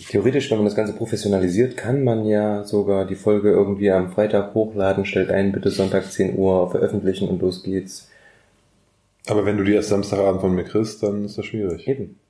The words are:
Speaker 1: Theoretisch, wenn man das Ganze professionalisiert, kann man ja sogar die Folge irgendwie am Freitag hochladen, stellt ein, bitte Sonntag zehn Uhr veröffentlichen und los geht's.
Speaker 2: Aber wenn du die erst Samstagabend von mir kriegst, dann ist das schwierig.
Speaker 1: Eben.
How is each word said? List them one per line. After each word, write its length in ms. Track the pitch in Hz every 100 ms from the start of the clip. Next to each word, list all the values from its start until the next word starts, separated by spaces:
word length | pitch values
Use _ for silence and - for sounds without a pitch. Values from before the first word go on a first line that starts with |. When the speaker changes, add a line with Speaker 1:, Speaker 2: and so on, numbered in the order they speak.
| -
Speaker 1:
Theoretisch, 420 | 104 110 135 -
wenn 80 | 110
man 80 | 104
das 80 |
Ganze 180 | 107 104
professionalisiert, 840 | - 113 104 104 98 92 92 123 -
kann 280 | 107 139
man 220 | 131 113 107
ja 380 | 104 107 104
sogar 420 | 101 104 101 98 95
die 80 |
Folge 360 | 95 107 104 104
irgendwie 400 | 95 98 98 101
am 200 | 92 90
Freitag 420 | - 107 101 98
hochladen, 520 | 113 110 107 95 95 98
stellt 240 | 95 92
ein, 220 | 92 98
bitte 180 | 98 98
Sonntag 400 | 92 98 98 -
zehn 240 | - 95 95
Uhr 340 | 95 92 90
veröffentlichen 580 | - 98 104 92 92 98
und 120 | 90
los 220 | 92 90
geht's. 460 | - 95 92 - - _ _ _ _ _ _ _ _ _ _ _ -
Speaker 2:
Aber 180 | 107 101
wenn 100 | 104
du 80 |
die 100 | 98
erst 140 | 104 104
Samstagabend 520 | 101 101 98 98 92
von 140 | 95
mir 100 | 90
kriegst, 380 | 87 104 110 -
dann 220 | 104 104
ist 140 | 104 -
das 80 | -
schwierig. 420 | 113 98 82 -
Speaker 1:
Eben. 300 | 135 90 -